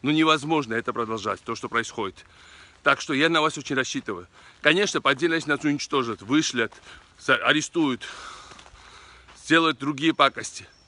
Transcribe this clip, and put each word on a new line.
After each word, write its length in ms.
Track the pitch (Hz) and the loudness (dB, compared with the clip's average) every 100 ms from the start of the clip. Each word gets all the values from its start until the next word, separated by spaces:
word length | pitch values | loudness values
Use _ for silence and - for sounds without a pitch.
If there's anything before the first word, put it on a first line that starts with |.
Но 100 | 135 | 2
невозможно 600 | 156 156 156 147 156 120 | 4 4 2 2 0 0
это 180 | 113 107 | -4 -2
продолжать, 480 | 113 113 110 101 95 | -4 -4 -4 -4 -4
то, 120 | - | -6
что 140 | 113 117 | -8 -4
происходит. 560 | 117 113 - 98 - - - - - - _ | -4 -4 -6 -6 -8 -20 -20 -20 -20 -20 _
Так 200 | 147 139 | 0 0
что 100 | - | 0
я 160 | 135 160 | 0 2
на 140 | 165 | 2
вас 160 | 156 151 | 0 -2
очень 180 | - 131 | -4 -2
рассчитываю. 500 | 120 139 - 90 90 - - - | -2 -6 -8 -10 -12 -20 -20 0
Конечно, 400 | 147 170 202 151 | 2 2 0 0
по 80 | 135 | 0
отдельности 400 | 135 170 165 151 | 2 0 0 -2
нас 120 | 143 | 0
уничтожат, 600 | 151 143 - 143 117 104 | 0 -2 0 -2 -2 -6
вышлят, 500 | 98 147 156 123 113 - - - - - | 0 0 0 -2 -4 -6 -20 -20 -20 -8
за-, 180 | - 123 | 0 2
арестуют, 640 | 120 151 - 170 147 123 - - - - - - - - - - - - - - | 4 0 0 0 0 -2 -8 -16 -16 -18 -20 -20 -20 -20 -20 -20 -20 -20 -20 -20
сделают 340 | - 160 160 139 | 2 4 4 0
другие 360 | 135 139 160 | -6 0 -2
пакости. 520 | 151 139 120 110 - - _ | 4 2 2 -12 -14 -20 _